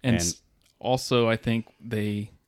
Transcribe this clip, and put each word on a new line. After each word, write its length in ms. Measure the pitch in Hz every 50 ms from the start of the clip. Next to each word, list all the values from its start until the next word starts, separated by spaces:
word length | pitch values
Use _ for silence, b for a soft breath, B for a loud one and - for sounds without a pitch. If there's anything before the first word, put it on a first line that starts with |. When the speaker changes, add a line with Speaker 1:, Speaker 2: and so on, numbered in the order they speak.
| -
Speaker 1:
And 120 | 127 107
Speaker 2:
And 0 |
Speaker 1:
s-, 240 | 87 85 87 - - _ _ _ _ _ _ _ _
also, 480 | - - 127 127 - - 127 120 117 113
I 60 | 113
think 320 | 113 - 117 113 113 110 - _ _
they 520 | - 113 113 107 104 107 104 104 104 107 - _ _